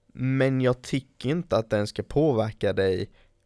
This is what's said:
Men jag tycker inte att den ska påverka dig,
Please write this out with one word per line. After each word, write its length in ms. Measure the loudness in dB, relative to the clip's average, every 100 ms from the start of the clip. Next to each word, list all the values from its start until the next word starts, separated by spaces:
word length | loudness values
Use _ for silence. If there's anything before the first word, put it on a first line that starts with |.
| _
Men 480 | -6 -2 2 2 2
jag 220 | 2 0
tycker 460 | -2 -4 -4 -8 -4
inte 260 | -4 0 -2
att 140 | 0
den 160 | 0 -2
ska 160 | -4
påverka 680 | -4 0 2 2 0 -2 -2
dig, 380 | 0 0 0 -4 -12 _ _